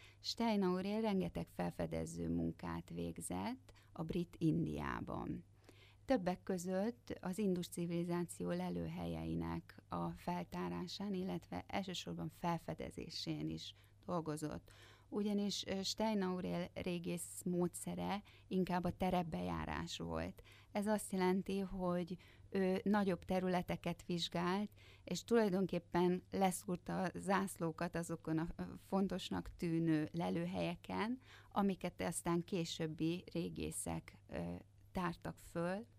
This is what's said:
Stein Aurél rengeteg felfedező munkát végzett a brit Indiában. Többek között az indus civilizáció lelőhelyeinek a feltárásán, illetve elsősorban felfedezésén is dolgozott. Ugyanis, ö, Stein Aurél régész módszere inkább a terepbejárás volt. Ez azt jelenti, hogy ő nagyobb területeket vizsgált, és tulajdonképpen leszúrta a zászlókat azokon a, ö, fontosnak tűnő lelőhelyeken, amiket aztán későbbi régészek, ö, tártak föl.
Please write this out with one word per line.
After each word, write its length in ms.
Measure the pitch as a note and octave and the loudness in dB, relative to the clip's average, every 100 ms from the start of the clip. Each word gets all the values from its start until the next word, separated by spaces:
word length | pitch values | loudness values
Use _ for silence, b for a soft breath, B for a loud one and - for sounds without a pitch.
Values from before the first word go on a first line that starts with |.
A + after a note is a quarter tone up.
| B B | B B
Stein 440 | - - A#3 G#3 | -8 2 4 6
Aurél 380 | F#3 F#3 G3 G#3+ | 4 4 2 2
rengeteg 460 | A3+ F#3+ E3+ E3+ E3 - | 4 2 2 -2 -6 -2
felfedező 760 | F3 - D#3+ E2 - E3 - | -2 0 -2 -2 -4 -2 0
munkát 600 | E2+ E2 - F3+ E2+ - | 2 2 -2 -6 -6 -6
végzett 840 | E3+ E3+ E3 - F3+ G3+ B3+ - B B | -4 -4 -4 -4 -2 -2 -4 -10 B B
a 120 | - | -8
brit 320 | D#3+ F3 F3 - | -2 0 -2 2
Indiában. 1040 | D#3+ D#3+ D3+ - C2+ A1+ - - - F3+ - B B B B B - | 4 4 2 0 -2 -2 -4 -4 -4 -6 -8 B B B B B 2
Többek 380 | B3+ F3+ F#3 | 2 2 -2
között 760 | - F#3 F3+ F#3 G#3+ A#3+ - - | -2 -2 0 0 0 -4 -8 -6
az 160 | F3+ F#3 | -4 0
indus 300 | G3+ F3+ F3 | 2 2 0
civilizáció 800 | - E3+ E3+ F3 F3 E3+ - F3 | -4 0 0 0 0 -2 -4 -2
lelőhelyeinek 1300 | F3 F3+ F3 D#3+ E3+ - - D#3+ E2 E2 E2+ - - - | 0 0 -2 -4 -4 -4 -4 -2 -2 -2 -4 -6 -20 -8
a 200 | F3 E3+ | -4 -4
feltárásán, 1040 | E3+ - F3 E3+ F3+ F3 F3 F3+ - G3+ | -4 -4 -4 -4 -6 -4 -4 -6 -6 -4
illetve 500 | F#3 F#3 F3 - - - | -2 -2 -4 -6 -10 -4
elsősorban 640 | G3+ F#3+ F3 - E3+ E3 - | -4 -4 -6 -6 -6 -6 -4
felfedezésén 1080 | F3 E3+ - D#3 - - - - - D3+ D#3 | -2 -2 -4 -6 -6 -8 -8 -6 -4 -4 -4
is 260 | D#3+ - b b b - | -4 -8 b b b -4
dolgozott. 680 | F3 D#3+ D3+ D3+ - - B B B B | -2 -2 -4 -4 -6 -12 B B B B
Ugyanis, 560 | G#3 G#3 G#3 G3+ - - | -2 2 2 2 -2 -2
ö, 180 | G3 | -2
Stein 380 | F#3+ - A3 G#3+ | -2 2 2 4
Aurél 480 | F#3 F#3 F3+ F3 F3+ | 2 0 0 -2 -2
régész 680 | - F3+ F3 E3+ F3 - - F#3 | -4 -2 -2 -2 -4 -4 -4 0
módszere 760 | F3 F3 - F3+ F3 F3 G3+ B B B | 4 2 0 -6 -2 -2 -2 B B B
inkább 360 | F#3 F3+ F3+ | 2 4 2
a 140 | F3 - | 2 2
terepbejárás 1000 | F#3 F3+ E3+ F3+ F3+ D#3+ D#3 - E3 - | 2 2 2 -2 -2 -2 -2 -2 -4 -6
volt. 460 | E3 E2 E2 - B B B | -2 -2 -2 -6 B B B
Ez 160 | G#3 G3+ | -2 2
azt 240 | G#3 - | 0 0
jelenti, 480 | F#3 F3+ F#3+ F3+ G3 | 2 4 4 2 -2
hogy 580 | F#3+ F#3+ F3+ F3 F3 F3+ B B - | -2 -2 0 0 -2 -6 B B -2
ő 320 | G3 F#3 F#3 | 2 4 4
nagyobb 420 | G3 G#3 G3 F3 - | 4 4 4 2 2
területeket 760 | F#3 F#3 F3+ F3 E3+ F3 E3+ - | 2 4 2 2 -2 -2 -4 -2
vizsgált, 640 | F3 - F3 F3 F#3+ G#3 B B B | -2 0 2 2 2 0 B B B
és 200 | - F3 | -6 -6
tulajdonképpen 1000 | - A#3 G#3+ F3+ F#3 F3 - F3 F3+ F3+ - | 6 6 8 4 2 0 2 4 6 4 0
leszúrta 720 | F#3+ F#3+ F3+ - F3+ - F3 | 2 4 2 -4 -4 -2 -2
a 100 | F3+ F3 | -2 -2
zászlókat 800 | E3+ G3 F#3+ - E3+ D#3+ F3 E3+ | 2 2 2 0 -2 0 -2 -2
azokon 420 | E3+ E3 - D#3+ | -4 -4 0 0
a, 100 | E3+ - | 0 -4
ö, 80 | F3+ F#3 - | -8 -8 0
fontosnak 600 | G3 F#3+ F#3 - F3+ - - | 2 2 0 -2 -4 -4 -4
tűnő 520 | F3 E3 E3 D#3 D#3 | 0 2 4 4 2
lelőhelyeken, 1080 | E3 F#3 F#3 F3 F#3 E3+ F3 - F#3 G#3+ B3+ B B B | 0 0 0 -2 0 -2 -2 -6 -2 -2 -2 B B B
amiket 500 | - G3+ F3+ F3+ - | 2 2 2 -4 -2
aztán 420 | F#3 - F3 E3+ | -2 -2 2 0
későbbi 800 | E3+ F#3+ E3+ - D#3+ D#3 D#3+ F3 - | 2 -2 -2 -2 -4 0 0 0 -4
régészek, 840 | E3+ F3+ D#3+ D#3 - - E3 - - - | -4 -4 -4 -4 -4 -4 -4 -6 -20 -10
ö, 120 | - F2 F2 - - - | -6 -4 -6 -12 -20 -8
tártak 480 | F#3+ F3 E3 - - - | -4 -2 -4 -8 -10 -8
föl. 340 | E3+ E3+ G3 A#3 | -2 -2 -2 -6